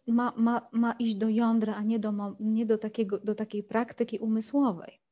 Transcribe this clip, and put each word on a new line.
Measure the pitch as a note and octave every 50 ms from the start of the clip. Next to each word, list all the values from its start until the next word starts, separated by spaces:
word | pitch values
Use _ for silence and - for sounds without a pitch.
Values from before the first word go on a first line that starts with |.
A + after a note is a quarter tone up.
| -
ma, | A#3+ A#3 A#3+ B3 A#3+ -
ma, | - A3+ A#3 A#3+ A3+ - -
ma | - A3+ A#3 A#3
iść | - - A#3+ A3+ G#3+
do | G3 A3 A3+
jądra, | G#3+ A3+ A#3 A3+ A3+ A3+ G#3+ G#3+ G3+
a | G#3 G#3
nie | G#3+ A3+ A3+
do | G#3 G#3+
mo-, | G#3 G3+ G3+ G3+ G3 -
nie | G#3+ A3 A3 A3 A#3
do | G#3+ A3
takiego, | G#3+ G#3+ G#3+ G#3+ A#3 A3 G3 G3+ G3
do | - G#3+ G#3
takiej | G#3+ A3 G#3+ - G#3 G3+
praktyki | - - A3+ A#3+ A#3 - - A#3 A#3 A3+ -
umysłowej. | A3+ A3 A3 A3 A3 - - C#4+ C#4+ A#3+ F3+ E3 - - - _ _ _